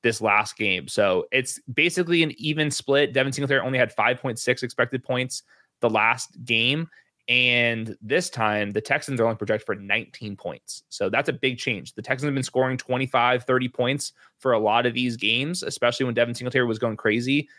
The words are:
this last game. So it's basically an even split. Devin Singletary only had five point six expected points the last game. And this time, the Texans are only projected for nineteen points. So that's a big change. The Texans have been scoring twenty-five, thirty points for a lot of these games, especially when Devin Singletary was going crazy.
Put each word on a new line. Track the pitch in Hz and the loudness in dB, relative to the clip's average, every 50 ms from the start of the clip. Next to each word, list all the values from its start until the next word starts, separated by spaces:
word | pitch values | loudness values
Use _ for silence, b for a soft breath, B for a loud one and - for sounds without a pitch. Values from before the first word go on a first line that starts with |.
| - | 0
this | 117 110 - | 0 0 2
last | 110 107 101 107 110 - - - | 2 2 4 4 2 0 -2 -4
game. | 107 101 92 90 73 | -2 0 0 -2 -4
So | - - - 101 98 92 90 - - - | -4 0 2 2 4 2 2 0 0 0
it's | 131 127 - - - - - 117 | -2 0 -2 -6 -12 -12 -8 -2
basically | - 156 175 170 185 175 165 175 165 165 | 0 0 0 2 0 0 2 2 2 2
an | 151 - | 0 -2
even | - - 151 151 156 151 147 | -4 -4 -2 0 0 0 -2
split. | 139 - - - 139 143 147 113 113 | -2 -4 0 2 4 4 4 2 2
Devin | 135 131 139 135 | 0 0 0 -2
Singletary | 139 139 135 139 131 | -2 -2 0 0 0
only | - 131 131 127 | 0 0 2 2
had | 123 113 - | 2 2 2
five | - 107 120 123 - | 2 2 2 2 0
point | - 131 113 - | -2 -6 -6 -2
six | - 127 123 - - | 0 0 0 0 -2
expected | 117 - - 120 117 - 127 - | -4 -2 0 0 0 -2 -4 -4
points | - 127 127 131 127 - - - b b b b b b - | -2 -2 -2 -2 -4 -6 -12 -12 b b b b b b -2
the | - 117 | 0 2
last | 110 107 107 113 123 123 - - - - 120 | 4 4 4 4 2 0 -4 -12 -14 -10 -4
game. | 120 117 113 117 123 139 156 165 160 b b b b b _ _ | -2 0 2 2 2 0 -2 -4 -6 b b b b b _ _
And | - 120 127 127 123 120 120 120 117 117 113 110 110 - - 107 | 0 2 2 4 4 4 4 2 2 0 -2 -4 -8 -10 -10 -4
this | 107 135 180 180 - | 0 0 0 0 -2
time, | - 123 110 107 104 104 104 104 101 | -2 0 0 2 2 0 0 -2 -2
the | 110 107 | -4 -2
Texans | - 135 147 - - 135 113 | -2 -2 -2 -2 -4 -2 0
are | 113 | 0
only | 117 113 | 0 0
projected | - 104 104 110 107 - | -2 -2 -2 -2 -2 -2
for | - 101 | -4 -6
nineteen | 104 98 98 101 113 - - - - 117 104 101 | -6 -4 -2 -2 -2 -4 -6 -14 -12 -10 -10 -10
points. | - - 87 69 - _ - - - - - | -10 -10 -10 -10 -12 _ -16 -16 -16 -16 -12
So | - - 101 95 | -6 -4 -2 0
that's | 104 123 151 - | 0 0 0 -2
a | 135 | -2
big | 120 - 131 123 120 | -2 -2 -2 -2 -2
change. | - 135 113 92 - - - | -4 -6 -6 -6 -8 -12 -14
The | - 107 | -10 -6
Texans | - 131 127 139 | -6 -4 -4 -2
have | 147 139 | -2 -2
been | 135 131 | -2 -4
scoring | - - 127 131 131 131 | -2 0 0 0 0 -2
twenty-five, | 127 - - 127 127 135 127 - 123 120 123 127 123 120 | -4 -4 -4 -4 -2 -2 0 2 2 4 4 2 2 2
thirty | - 127 127 127 123 | 2 2 2 2 0
points | - - 123 123 139 143 - - b b b b b b | -2 0 0 0 0 -2 -4 -8 b b b b b b
for | - 131 120 | 0 2 2
a | 110 | 4
lot | 107 104 110 120 120 | 4 4 4 4 2
of | 123 113 | 2 0
these | 123 127 123 113 | 0 -2 -2 -2
games, | - 95 107 113 123 135 156 180 180 - | -2 -2 0 0 0 -2 -4 -6 -6 -6
especially | - - - 120 120 120 - 135 | -8 -4 0 0 0 2 0 0
when | 123 117 | 0 2
Devin | 117 120 120 117 | 2 2 0 0
Singletary | - 123 123 - 131 123 | -6 -4 -2 0 2 2
was | 117 110 107 | 2 0 0
going | 123 117 107 - | -2 -2 -2 0
crazy. | - 110 104 117 120 127 139 143 143 b b | 0 2 2 2 2 2 0 0 0 b b